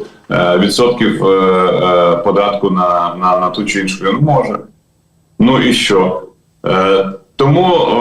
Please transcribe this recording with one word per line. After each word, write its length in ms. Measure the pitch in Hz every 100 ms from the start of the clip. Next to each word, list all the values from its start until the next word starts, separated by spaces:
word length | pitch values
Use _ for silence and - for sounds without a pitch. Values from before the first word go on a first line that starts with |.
| - - -
е, 260 | 87 87 90
відсотків, 680 | 98 - 120 120 107 82 95
е, 40 |
е, 840 | 95 95 92 92 - 90 90 87 85
податку 540 | 101 95 101 101 101
на, 460 | 92 90 87 87 87
на, 200 | 90 90
на 100 | 90
ту 160 | 110 101
чи 140 | 98
іншу 200 | 92 -
країну? 220 | 95 113
Може. 380 | 156 131 113 104 - _ _ _ _ _ _ -
Ну 220 | 113 131
і 120 | 127
що? 480 | - - 98 92 - - _ _ _ -
Е, 400 | 92 95 98 95 - _ -
тому, 520 | 139 160 180 170 - 117